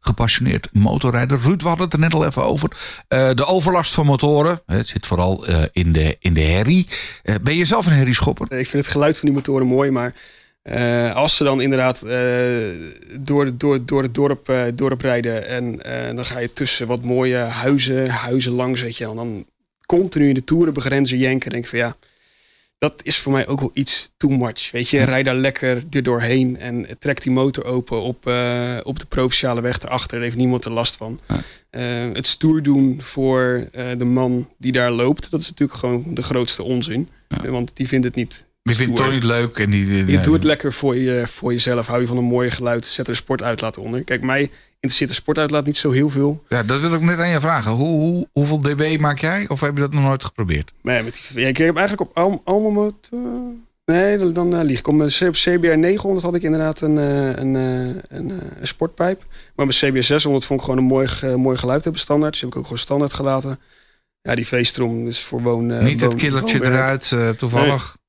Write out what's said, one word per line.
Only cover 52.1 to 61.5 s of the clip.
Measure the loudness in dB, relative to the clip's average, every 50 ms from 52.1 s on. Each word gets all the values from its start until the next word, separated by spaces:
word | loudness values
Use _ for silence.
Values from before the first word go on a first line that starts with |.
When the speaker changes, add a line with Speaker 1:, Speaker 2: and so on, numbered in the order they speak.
| 0
Speaker 2:
al, | 0 2 2 0 -2 _
allemaal | 0 0 2 2 2
motor-, | 2 2 0 0 -4 -8 _ -12 -10 -8 -6 -6 -6 -8 -8 -10 -12 -16 -20 _ _ _ _
nee, | 0 2 4 4 4 2
dan, | 2 2 0 2
dan, | 2 0 2 2
eh, | 2 2
lieg | 0 0 0
ik. | 0
Op | 2 2
mijn | 4 4 2
C-, | 2 2
op | 2 2 2
C | 2 2 2 2 4
B | 4
R | 4 4
negenhonderd | 4 4 4 2 2 0 -2 -2 0 0
had | -2 -2
ik | 0 0
inderdaad | 0 0 2 0 -2 -2 -2
een, | 0 2 2
eh, | 2 2 2 2 0 0
een, | 0 -2 -2 -2 0 0
eh, | 0 0 0 -2 -2 -4 -4 -6 -8 -12 -12 -12
een, | -8 -8 -8
eh, | -8 -8 -10 -12 -12 -10
een | -8
sportpijp. | -10 -4 -4 -4 -6 -2 -2 0 0 0 -4 -8 -18 -18 -18 -20 -14 -4
Maar | -2 0
mijn | 2 2 2 2 2
C | 2
B |
R | 2 2
zeshonderd | 4 2 2 4 2 0 0 0
vond | 0 -2 -2
ik | 0
gewoon | 0 0 2
een | 4 4
mooi | 4 4 2
ge-, | 0 -2 -4 -2 0 0
mooi | 2 2 2